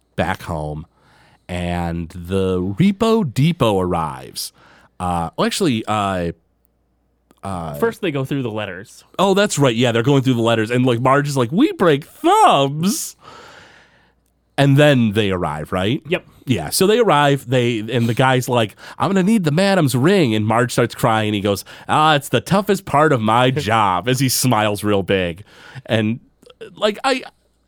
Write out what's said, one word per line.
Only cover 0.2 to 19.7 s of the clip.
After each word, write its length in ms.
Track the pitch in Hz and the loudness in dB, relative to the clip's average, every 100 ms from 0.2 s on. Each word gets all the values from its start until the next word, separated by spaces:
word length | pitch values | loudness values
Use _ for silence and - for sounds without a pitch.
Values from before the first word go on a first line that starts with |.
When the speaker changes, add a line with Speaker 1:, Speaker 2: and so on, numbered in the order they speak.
| 87 92 | -4 -4
Speaker 1:
home, 420 | - 82 76 76 78 _ _ _ _ _ - | -6 -8 -6 -10 -14 _ _ _ _ _ -12
and 600 | 90 87 87 85 85 82 | -8 -4 -4 -4 -6 -8
the 520 | 90 85 95 95 92 | -12 -6 -2 -2 -2
Repo 720 | 92 98 190 196 226 226 165 | -4 0 0 0 0 0 0
Depot 460 | 120 156 170 117 98 | 0 0 2 0 0
arrives. 760 | 90 87 78 65 64 - - - _ _ _ - | 0 -2 -4 -8 -14 -14 -14 -16 _ _ _ -10
Uh, 320 | 90 85 82 - | -6 -4 -4 -4
well, 80 | 220 | -4
actually, 360 | - 185 113 - | -2 -2 -2 -2
uh, 440 | 107 98 95 85 - _ _ _ _ _ _ _ _ _ _ | -2 -2 -2 -4 -8 _ _ _ _ _ _ _ _ _ _
uh, 300 | 98 90 82 73 | -10 -10 -10 -6
Speaker 2:
First, 260 | 233 226 | -6 -4
they 100 | 185 | -6
go 120 | 139 | -6
through 200 | 135 139 | -4 -6
the 80 | 120 | -6
letters. 520 | 107 104 90 107 - _ - | -8 -10 -12 -18 -20 _ -2
Speaker 1:
Oh, 160 | 196 | 0
that's 240 | 196 208 - | 2 0 2
right. 180 | 139 117 | 2 2
Yeah, 160 | 123 | 2
they're 120 | 113 | 2
going 180 | 120 139 | 2 2
through 140 | 131 120 | 2 2
the 60 | |
letters, 280 | 113 113 107 | 2 2 0
and, 140 | 123 127 | 0 0
like, 160 | 117 | 0
Marge 260 | 127 139 143 | 2 2 0
is 80 | 139 | -2
like, 160 | 117 | -2
"We 200 | 165 330 | 0 0
break 320 | 359 180 143 - | 2 2 2 -2
thumbs." 1120 | - 320 415 381 165 139 151 180 - - - - - - - - - _ _ _ _ _ _ _ - | -4 0 4 4 4 2 -2 -4 -4 -8 -14 -20 -20 -20 -20 -20 -20 _ _ _ _ _ _ _ 0
And 200 | 143 139 | 4 6
then 360 | 147 135 113 | 6 4 2
they 180 | 104 104 | 0 0
arrive, 400 | 90 85 76 78 | 0 -4 -6 -6
right? 320 | 90 98 135 143 | -2 -2 -2 -4
Speaker 2:
Yep. 160 | 175 - _ - | -8 -8 _ -4
Speaker 1:
Yeah, 240 | 107 76 | -4 -2
so 160 | - 190 | 0 2
they 140 | 226 | 4
arrive, 500 | 214 147 143 143 - | 4 4 4 0 0
they, 300 | 127 120 113 | 0 0 -2
and 280 | 110 123 117 | -4 -2 0
the 60 | |
guy's 340 | 117 131 127 127 | 2 2 2 0
like, 280 | 120 110 - - - | 0 0 -4 -18 -4
"I'm 100 | 151 | -2
gonna 140 | 196 | 0
need 200 | 185 226 | 2 2
the 60 | 160 | 0
madam's 440 | 151 196 | 0 2